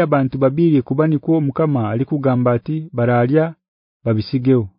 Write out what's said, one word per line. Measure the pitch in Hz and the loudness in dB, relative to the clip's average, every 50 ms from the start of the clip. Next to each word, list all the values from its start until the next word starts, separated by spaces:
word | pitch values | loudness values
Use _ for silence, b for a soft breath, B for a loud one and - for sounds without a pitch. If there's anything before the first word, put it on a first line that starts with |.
| 175 | 4
abantu | 147 147 143 135 131 - 139 | 4 2 0 0 0 -2 0
babiri | 135 135 139 156 170 170 156 139 120 | 0 0 2 2 2 2 2 2 0
kuba | - 135 139 156 | 0 -2 0 0
nikwo | 160 156 143 - - 165 160 | 0 0 -2 0 0 0 0
Mukama | 151 139 131 - 160 156 143 127 113 107 | 0 -2 -2 -2 -2 0 0 -2 -2 -2
alikugamba | 107 117 127 - 160 147 131 135 127 123 123 123 120 | -2 -2 -4 -2 -4 -2 0 0 0 2 2 0 0
ati, | 117 - - 156 156 156 165 - | -2 -2 -4 -8 -8 -8 -8 -4
'Bararya, | 123 120 120 123 120 120 123 143 156 160 165 160 _ _ _ _ _ _ _ _ _ - | -2 0 2 2 2 2 2 2 2 0 0 -4 _ _ _ _ _ _ _ _ _ -4
babisigeho.'" | 117 113 107 104 - - 131 123 131 131 123 110 98 _ | -2 -2 -2 -2 -4 -4 -2 2 2 2 2 2 -2 _